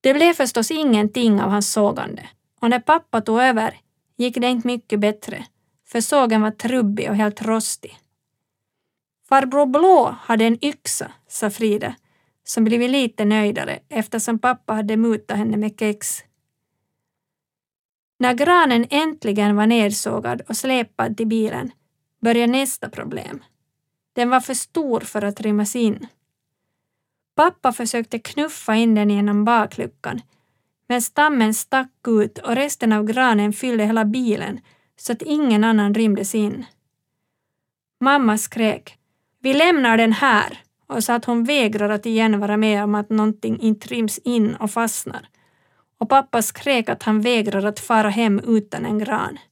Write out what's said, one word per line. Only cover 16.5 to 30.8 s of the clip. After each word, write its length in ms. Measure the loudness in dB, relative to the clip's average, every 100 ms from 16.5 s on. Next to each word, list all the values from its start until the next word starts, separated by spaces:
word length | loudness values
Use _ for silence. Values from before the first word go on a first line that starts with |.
| _ _ _ _ _ _ _ _ _ _ _ _ _ _ _ _ _
När 160 | 0
granen 520 | 2 4 4 6 4 2
äntligen 680 | 0 0 -4 -4 0 2 4
var 100 | 4
nedsågad 760 | 4 2 0 -4 -6 -4 -8 -8
och 80 | -8
släpad 600 | -2 -2 -2 -4 -4 -2
till 100 | -2
bilen 440 | 0 -2 -4 -10 -14 _ _ _ _
började 320 | 0 2 2
nästa 360 | 0 -2 -6 -12
problem. 560 | -10 -10 -10 -12 -16 _ _ _ _ _ _ _
Den 180 | -4 2
var 100 | 2
för 140 | 0
stor 460 | -6 -4 -4 -2 -2
för 220 | -4 -6
att 180 | -4 -4
rymmas 360 | -2 0 -2 0
in. 300 | 0 0 -10 _ _ _ _ _ _ _ _ _ _ _ _ 2
Pappa 360 | 2 2 -4
försökte 460 | -2 -4 -4 -4 -8
knuffa 560 | -8 -6 -6 -6 -2
in 200 | 2 4
den 160 | 4 2
genom 340 | 2 2 2
bakluckan, 760 | 2 2 0 -4 -10 _ -10 -10 -12 _ _ _ _ _